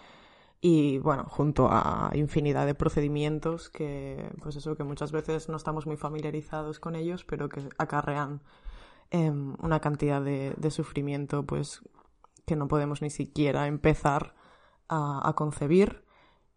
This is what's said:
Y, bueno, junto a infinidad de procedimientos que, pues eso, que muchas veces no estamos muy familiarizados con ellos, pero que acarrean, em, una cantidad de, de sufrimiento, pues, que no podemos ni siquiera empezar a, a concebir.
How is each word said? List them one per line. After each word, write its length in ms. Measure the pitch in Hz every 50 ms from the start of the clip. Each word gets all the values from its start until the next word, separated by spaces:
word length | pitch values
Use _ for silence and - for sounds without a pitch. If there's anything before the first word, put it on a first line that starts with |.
| - - - - - - - - - _ _ _ -
Y, 360 | 175 170 156 147 147 135 135
bueno, 260 | 131 156 143 135 - -
junto 400 | - - 143 151 143 - 131 -
a 400 | - 113 - - - 107 - - -
infinidad 540 | 147 151 147 - 156 147 147 139 135 143 143
de 80 | 147
procedimientos 920 | - 156 156 - 160 147 147 147 147 151 151 156 151 - 160 165 165 - -
que, 600 | - - 156 147 143 143 135 135 135 139 - - - - -
pues 120 | 151 147
eso, 200 | 147 139 156 156
que 80 | 151 151
muchas 280 | 139 143 - 151 147
veces 380 | 151 156 151 160 160 156 156 -
no 80 | 160 156
estamos 300 | - - 151 156 147 160
muy 100 | 151 147
familiarizados 800 | - 147 151 156 151 151 147 156 151 - - 156 156 156 156 -
con 160 | - 165 165
ellos, 280 | 160 160 170 180 180 -
pero 240 | - 156 143 143 143
que 180 | - 143 139 139 - -
acarrean, 640 | 160 151 147 147 147 147 143 143 147 135 147 143 - - - - - - - - - - - - _ _
em, 460 | - 175 160 156 147 143 143 139 135 -
una 180 | - 165 160 151
cantidad 420 | - 151 147 143 - 147 143 139
de, 320 | 139 139 143 135 135 135 -
de 160 | - 151 156
sufrimiento, 720 | 147 - 147 - - 147 143 143 143 143 143 139 - 143 143
pues, 360 | 143 143 147 147 143 - - - - - - _ _ _ _ - _ _ - _
que 100 | - 170
no 120 | 151 143 139
podemos 340 | 156 151 143 143 147 -
ni 80 | 151 147
siquiera 560 | 143 - 143 139 - 147 151 143 135 139 143 147
empezar 680 | 151 147 - 151 151 - - 151 143 151 - - - - - - - _ _ _ _ _ _ -
a, 400 | - 254 247 240 143 - - -
a 60 | 156
concebir. 720 | - 151 151 143 - 143 143 165 185 202 202 - - - _ _ _ _ _ _ _ _ _ _